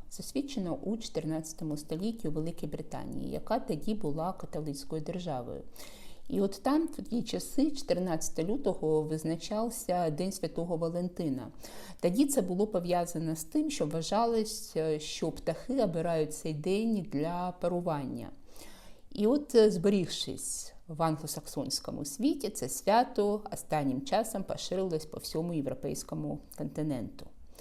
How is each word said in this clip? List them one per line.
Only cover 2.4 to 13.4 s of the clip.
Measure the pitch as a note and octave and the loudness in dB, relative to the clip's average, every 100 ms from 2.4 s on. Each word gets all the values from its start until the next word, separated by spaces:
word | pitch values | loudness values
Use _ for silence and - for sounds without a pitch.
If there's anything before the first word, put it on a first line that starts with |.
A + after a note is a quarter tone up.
| D#3+ D#3+ D#3 | -2 -2 -4
Британії, | - D#3+ C3 - - C3+ | -4 -6 -6 -4 -4 -4
яка | - - A#3 | -2 0 0
тоді | C4 D3+ - G#3+ | 0 0 0 2
була | D#3 D3+ E3+ | 2 2 0
католицькою | F#3 E3 D#3+ D#3 C#3 - D#3+ | -2 -4 -4 -4 -4 -4 -4
державою. | D3+ F3+ F3 B2+ A#2+ - - - - - - - - | -2 -4 -2 -4 -4 -6 -8 -10 -12 -10 -10 -8 -2
І | G3 | 2
от | G3 - | 2 2
там, | C4 D4 D#4+ | 2 4 2
в | - | -2
ті | - A#3 | -2 -2
часи, | - F3+ - - D4 | 0 -2 0 4 4
чотирнадцяте | C#4+ - F3 F#3 D#3+ - - | 4 2 2 2 0 0 0
лютого, | E3 D3 C#3+ C#3+ D#3 D#3 | 0 2 2 2 4 4
визначався | D#3 D#3+ D#3+ D#3+ - G#3+ A#3 A#3 - F3+ E3+ | 2 0 0 -2 -2 0 0 -2 0 2 2
День | D3 F#3 | 2 -2
Святого | F#3 D#3+ F3+ E3+ E3 | -2 -4 -2 -2 0
Валентина. | E3 F3 F3+ F3+ E3 B2+ G#2+ - - - - - | 0 0 -2 -2 0 0 -4 -12 -12 -10 -12 0
Тоді | F3 G3 C#4+ | 2 6 4
це | - | 4
було | F#3 F3+ G#3+ | 2 2 2
пов'язано | F#3 F3 F3 E3+ D#3+ D#3+ | 2 2 2 2 0 0
з | D#3+ | -2